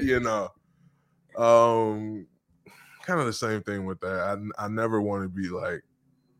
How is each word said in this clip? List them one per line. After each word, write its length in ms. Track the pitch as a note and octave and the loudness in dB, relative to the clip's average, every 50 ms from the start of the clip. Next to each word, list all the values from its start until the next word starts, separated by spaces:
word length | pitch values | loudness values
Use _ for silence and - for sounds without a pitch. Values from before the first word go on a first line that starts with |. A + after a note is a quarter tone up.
you 200 | C#3+ C3+ B2+ B2 | 0 2 2 2
know? 300 | A#2+ A#2 A2 G#2 G2 F2 - _ _ _ _ _ _ _ _ _ _ _ _ _ _ _ - | 2 0 0 -2 -2 -4 -8 _ _ _ _ _ _ _ _ _ _ _ _ _ _ _ -4
Um, 920 | - A#2 A#2 A#2 A#2 A#2 A#2 A#2 A2+ A2+ A2 G#2+ G#2+ G#2+ G#2+ G#2+ G#2 F2 - _ _ _ _ _ _ _ - - - - - - - - | 2 4 8 8 8 8 8 6 4 2 0 -2 -4 -6 -8 -10 -12 -14 -16 _ _ _ _ _ _ _ -20 -20 -20 -20 -20 -20 -14 -6
kinda 180 | - F3+ E3 C#3 | -2 -2 0 0
the 100 | A#2+ G#2+ | 0 -2
same 280 | - B2 A2+ A2 G#2+ F#2 | -2 -4 -4 -4 -4 -4
thing 220 | - G2+ G2+ F#2+ | -6 -6 -6 -6
with 140 | F#2+ F#2+ E2 - | -6 -8 -8 -6
that. 180 | F#2 F#2+ F#2 F2 G2 G2+ G2+ G#2 G#2 - - | -6 -4 -4 -2 -4 -4 -6 -6 -10 -10 -8
I, 80 | G#2 | -8
I 20 | G#2 | -6
never 320 | G#2+ A2+ A2+ A2+ A2+ G#2+ G#2 | -4 -2 -2 0 0 0 0
wanna 280 | G#2 G2+ G2 F#2+ F#2 | 0 -2 -4 -4 -6
be, 180 | F2+ G2 F#2+ F2 | -6 -6 -6 -6
like, 340 | F2+ F2 F2 F2+ E2+ D2+ - _ _ _ _ _ _ _ _ _ _ _ | -6 -6 -6 -6 -6 -8 -10 _ _ _ _ _ _ _ _ _ _ _